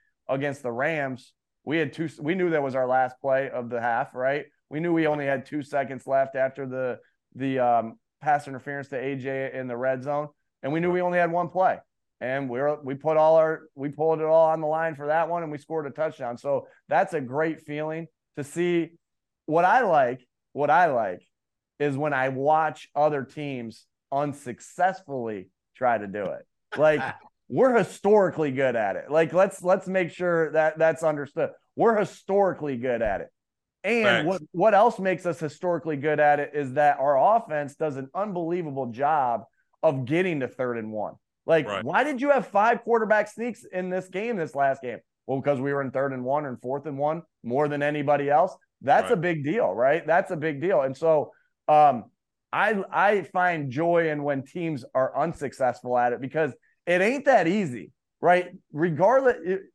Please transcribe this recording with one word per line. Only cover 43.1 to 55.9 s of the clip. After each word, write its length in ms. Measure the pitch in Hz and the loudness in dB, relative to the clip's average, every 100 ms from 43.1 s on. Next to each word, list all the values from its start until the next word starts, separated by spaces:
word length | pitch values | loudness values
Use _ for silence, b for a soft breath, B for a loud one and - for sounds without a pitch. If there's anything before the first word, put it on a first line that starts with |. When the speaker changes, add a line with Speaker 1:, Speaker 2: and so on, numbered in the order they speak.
| 214 208 | 2 0
Speaker 1:
sneaks 360 | - 240 214 - | -6 -8 -8 -10
in 200 | 185 185 | -8 -4
this 180 | 185 185 | -6 -6
game, 260 | 185 226 214 | -8 -6 -4
this 200 | 151 139 | -4 0
last 260 | 139 135 | 0 0
game? 160 | 123 107 _ _ - | -6 -12 _ _ -6
Well, 120 | 135 | -2
because 200 | 143 139 | 0 0
we 120 | 139 | -2
were 100 | 139 | -2
in 100 | 135 | -2
third 200 | 135 139 | -2 -4
and 120 | 131 | -4
one 220 | 123 147 143 | -4 -4 -4
and 140 | 120 | -8
fourth 260 | 123 139 151 | -8 -8 -8
and 120 | 139 | -4
one 240 | 147 165 - _ | -4 -4 -10 _
more 240 | 113 131 147 | -4 0 0
than 120 | 143 | 0
anybody 480 | 147 151 143 143 139 | -2 0 0 2 4
else. 280 | 151 185 - _ _ | 2 2 -2 _ _
That's 220 | 123 175 | 2 2
Speaker 3:
Right. 80 | 202 | 4
Speaker 1:
a 40 | 208 | 0
big 280 | 175 160 | 0 -2
deal, 280 | 139 220 131 | -2 0 0
right? 320 | 98 127 165 | 2 2 2
That's 280 | 151 170 190 | 2 0 0
a 40 | 170 | -4
big 240 | 156 143 | -4 -4
deal. 200 | 175 170 | 0 0
And 140 | 135 131 | 0 0
so, 360 | 160 151 120 b b _ - | 2 2 0 b b _ 4
um, 420 | 151 147 120 104 _ _ _ _ | 6 6 4 -6 _ _ _ _
I, 300 | 147 202 208 185 | 0 0 0 -2
I 320 | 151 196 208 | 2 2 2
find 480 | 165 180 180 165 139 | -2 0 0 0 -4
joy 400 | 123 170 170 160 | -2 2 2 2
in 140 | 147 | -2
when 180 | 147 139 | -2 -4
teams 400 | 131 180 165 139 117 | -6 -8 -6 -6 -4
are 220 | 131 131 135 | -2 -2 0
unsuccessful 800 | 165 - 139 - 127 120 123 | -4 -4 -8 -2 -2 -2 -2